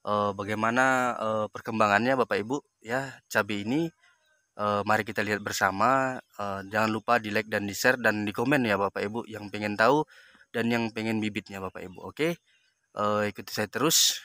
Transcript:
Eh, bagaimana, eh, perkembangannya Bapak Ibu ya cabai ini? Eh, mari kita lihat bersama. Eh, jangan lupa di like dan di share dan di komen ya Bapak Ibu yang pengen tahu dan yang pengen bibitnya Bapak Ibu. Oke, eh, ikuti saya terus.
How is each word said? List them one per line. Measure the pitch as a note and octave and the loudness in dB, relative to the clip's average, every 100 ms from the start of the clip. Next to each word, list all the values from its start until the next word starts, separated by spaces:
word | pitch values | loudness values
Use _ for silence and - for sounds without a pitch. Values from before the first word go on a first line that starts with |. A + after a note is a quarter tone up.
Eh, | - G#2 G#2 | 0 0 0
bagaimana, | G2 G2+ G#2+ A2 A#2+ C3 C3 B2 A#2 | -2 -4 -2 0 2 4 4 0 -2
eh, | A2 A2 G#2+ | -2 -2 -4
perkembangannya | - - A2 G#2+ G2+ A#2+ C3+ | -6 -6 2 4 4 4 2
Bapak | A2+ G2 | 2 0
Ibu | G#2 C#3+ _ _ | -2 -4 _ _
ya | A2 B2 C3+ - _ | -6 -4 -4 -12 _
cabai | A2+ G2+ G#2 G2+ | -2 0 -2 -2
ini? | C#3 E3 _ _ _ _ _ _ - | -2 -2 _ _ _ _ _ _ -4
Eh, | G#2 G#2 G2+ | 0 0 2
mari | A2 | 0
kita | G#2 A2 | 0 -2
lihat | G#2 G#2 | 0 -2
bersama. | G#2 G2+ G2+ F#2+ A2+ C3+ C3 C3 _ - | -2 0 0 4 2 4 0 -6 _ -10
Eh, | G2+ G2 G2 | -6 -6 -4
jangan | G#2+ A2 | 0 0
lupa | A2 G#2 A#2+ | 0 0 0
di | G#2+ | 2
like | G#2 G#2+ | -4 -2
dan | G#2+ G2+ | -4 -4
di | F#2+ | 0
share | B2+ B2+ | 2 4
dan | A2+ G#2+ | 2 0
di | G#2 | -2
komen | G#2 A#2+ D3 | -2 0 2
ya | A#2 G2 | 2 2
Bapak | G2 - | 0 -2
Ibu | G2+ A2+ G#2+ | -4 -6 -10
yang | G#2+ G2+ | -12 -10
pengen | G#2 G#2 G#2 | -6 -4 2
tahu | A2+ D3 D3+ - - _ _ A#2+ | 4 4 0 -10 -20 _ _ -2
dan | A2+ | 0
yang | A#2+ A#2 A2+ | 0 -2 -4
pengen | A2 A2 | -2 -2
bibitnya | G#2+ G#2 G2+ G2 | -2 -4 -8 -10
Bapak | F#2+ F2+ | -10 -10
Ibu. | F2+ F#2 | -14 -14
Oke, | F#2+ - D#3 E3+ _ _ _ _ _ - | -16 -4 -4 -4 _ _ _ _ _ -4
eh, | G#2 G#2 G#2 | 0 0 -2
ikuti | G2+ G#2 | -4 -10
saya | - G#2+ | -6 -4
terus. | A2 C#3+ D#3 - - | 0 2 4 4 0